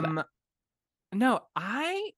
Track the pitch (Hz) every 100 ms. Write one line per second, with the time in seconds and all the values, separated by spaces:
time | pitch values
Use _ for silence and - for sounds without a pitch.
0 | 160 156 - _ _ _ _ _ _ _
1 | - 196 254 208 - 151 185 247 330 392
2 | 415